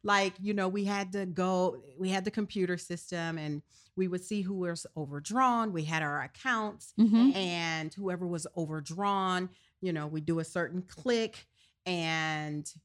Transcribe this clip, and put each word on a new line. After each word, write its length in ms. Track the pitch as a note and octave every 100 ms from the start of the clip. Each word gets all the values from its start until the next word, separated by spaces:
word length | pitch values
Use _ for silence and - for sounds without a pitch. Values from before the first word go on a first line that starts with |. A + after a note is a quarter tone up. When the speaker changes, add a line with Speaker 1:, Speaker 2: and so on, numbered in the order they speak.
Speaker 1:
like, 300 | G#3 G3+ G3 F#3
you 120 | G3+
know, 140 | G3+ F#3
we 160 | G3+
had 260 | G3+ G3+ F#3+
to 140 | G3+
go, 560 | F#3 F3 F#3 F#3 F3+ B2 C#3 C3+
we 120 | F#3
had 140 | F#3+
the 80 | G3
computer 460 | A3 G3+ G#3 F3+ F3
system 600 | - F3 - F3 E3 E3
and 240 | D3+ D3 _ - _ -
we 100 | F#3
would 160 | F3+
see 180 | F3+ G#3
who 120 | F#3
was 340 | G3 F3 E3+ -
overdrawn. 800 | D#3+ C#3+ C#3+ D3 A#3 B3+ A#3 A3
We 100 | E3+
had 180 | D3+ D#3+
our 200 | D3+ D3
accounts 720 | C3 - C4 A3+ G#3+ - - -
Speaker 2:
Mm-hmm. 340 | A3 A3+ C4
Speaker 1:
and 580 | C#4 F#3 E3+ E3 D#3+ D#3
whoever 320 | G3 G3 F3+
was 220 | F3+ E3+ -
overdrawn, 920 | - D#3 D#3 D3 E3 G3+ G3 F#3 F3+ F3+ - _ _
you 100 | F#3
know, 160 | D#3+ D3+
we 140 | D#3
do 180 | D#3 E3
a 60 |
certain 360 | D#3+ F3+ E3 F3+
click 640 | F3+ - B3+ A#3 A3 - - _ _ _
and 880 | - F3 E3 D#3+ D#3 D#3 D3+ D3+ D3 -